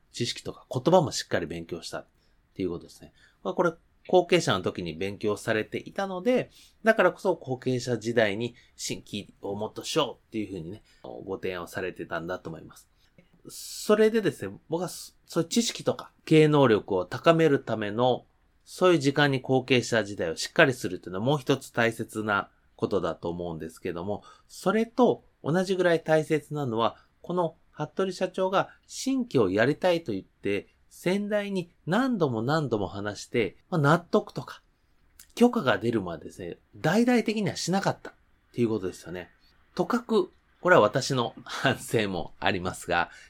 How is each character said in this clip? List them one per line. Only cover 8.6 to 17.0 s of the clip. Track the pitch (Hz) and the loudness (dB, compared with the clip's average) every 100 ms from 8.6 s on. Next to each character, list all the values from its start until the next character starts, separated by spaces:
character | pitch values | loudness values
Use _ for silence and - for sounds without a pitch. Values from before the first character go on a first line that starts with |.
| _ - | _ -12
新 | - - - | -10 -10 -10
規 | 104 90 - | -12 -12 -12
を | 101 101 | -10 -6
も | 107 | -8
っ | |
と | - | -8
し | - 160 | -4 -2
よ | 123 - | -2 -6
う | _ | _
っ | |
て | 110 | -8
い | 95 | -6
う | |
ふ | 95 | -8
う | |
に | 80 | -10
ね、 | 107 _ _ | -14 _ _
ご | 64 58 95 95 | -16 -12 -10 -8
提 | 95 | -6
案 | 90 | -6
を | 85 | -8
さ | 101 | -8
れ | 90 | -8
て | 85 82 | -8 -8
た | 85 | -8
ん | 82 | -6
だ | 92 | -8
と | - | -10
思 | 80 | -14
い | |
ま | - - | -16 -20
す。 | - _ _ _ _ _ - | -20 _ _ _ _ _ -20
そ | - - - - | -16 -14 -4 2
れ | 214 220 | 4 4
で | 220 | 2
で | 185 | 0
す | - 98 | -2 -8
ね、 | 104 - | -10 -6
僕 | 165 | -6
は | 170 | -4
そ-、 | - - _ | -8 -16 _
そ | - 170 | -6 -4
う | |
い | 165 | 0
う | |
知 | 233 | 0
識 | 233 - | 0 -2
と | - | -4
か | - - _ | -4 -8 _
経 | - 156 | 4 6
営 | 151 | 8
能 | 147 127 | 6 6
力 | 101 - | 4 2
を | 92 | -2